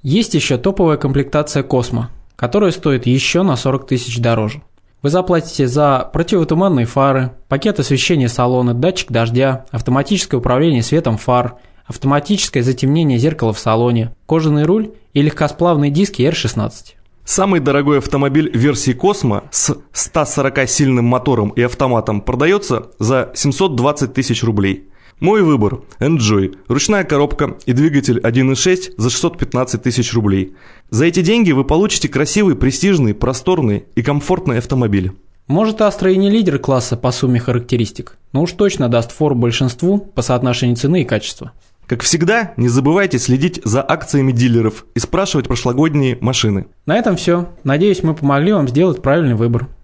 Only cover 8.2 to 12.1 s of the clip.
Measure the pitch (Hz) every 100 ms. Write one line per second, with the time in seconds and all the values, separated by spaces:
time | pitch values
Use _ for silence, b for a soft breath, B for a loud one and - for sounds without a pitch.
8.2 | 123 120 123 127 123 120 160 185 - 117
9.2 | 113 120 135 127 - 120 120 131 143 196
10.2 | - 131 117 123 165 131 117 156 165 107
11.2 | - 123 123 b b b _ 120 135